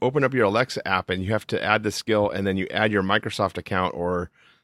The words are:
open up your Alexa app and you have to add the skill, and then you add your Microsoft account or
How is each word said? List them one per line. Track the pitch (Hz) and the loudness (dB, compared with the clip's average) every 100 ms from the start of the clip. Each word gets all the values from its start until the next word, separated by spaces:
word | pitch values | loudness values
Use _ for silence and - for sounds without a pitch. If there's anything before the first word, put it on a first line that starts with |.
open | 123 143 | 0 2
up | 131 | 2
your | 131 | 4
Alexa | 101 110 131 - - | 4 2 0 -4 -2
app | 92 - | 0 0
and | 92 | -2
you | 95 | -2
have | 110 - | -2 -2
to | 107 | -2
add | 95 110 | 2 2
the | 107 | 0
skill, | - - 107 104 | -4 0 2 2
and | 98 98 | 0 -2
then | 95 | -2
you | - | -2
add | 98 110 | 0 2
your | 104 | 2
Microsoft | 95 107 113 - 98 - | 2 0 0 -2 -2 -4
account | - 92 92 | -4 -2 -2
or | - 87 90 87 _ _ _ | -2 -2 -2 -4 _ _ _